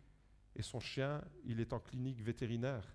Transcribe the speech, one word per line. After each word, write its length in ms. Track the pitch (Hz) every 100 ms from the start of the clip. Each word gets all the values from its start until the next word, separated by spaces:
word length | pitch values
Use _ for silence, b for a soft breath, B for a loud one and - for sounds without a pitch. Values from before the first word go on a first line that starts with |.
| B B B B B
et 80 | -
son 160 | - 120
chien, 440 | - - 135 147 - -
il 160 | - 113
est 120 | 113
en 80 | 120
clinique 400 | - 127 131 123
vétérinaire, 640 | 107 113 113 117 127 127 95